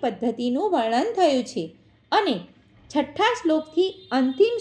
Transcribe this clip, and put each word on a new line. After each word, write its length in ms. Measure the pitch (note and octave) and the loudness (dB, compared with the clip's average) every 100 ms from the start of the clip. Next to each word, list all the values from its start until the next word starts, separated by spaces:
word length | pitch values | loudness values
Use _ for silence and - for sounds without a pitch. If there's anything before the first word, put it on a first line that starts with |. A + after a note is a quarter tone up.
પદ્ધતિનું 680 | B3 G3 A#3+ A#3 B3 B3+ G4+ | -4 -2 -4 -2 -2 -2 0
વર્ણન 420 | D#4+ A3+ A#3 G#4 A4 | 0 0 0 0 2
થયું 280 | E4+ C4 | 2 2
છે 320 | - - D#3+ - _ _ _ | -2 -6 -8 -12 _ _ _
અને 280 | G4 G4 G3 - _ _ _ - D4 | 0 0 -2 -8 _ _ _ -6 -4
છઠ્ઠા 380 | C#4+ - G#4+ A#4 | -4 0 0 0
શ્લોકથી 680 | E4 D#4 D#4 E4+ F#4+ - - | 0 0 0 0 -2 -4 -4
અંતિમ 460 | B3+ C4 C4 A4+ A#4 | 0 0 2 2 2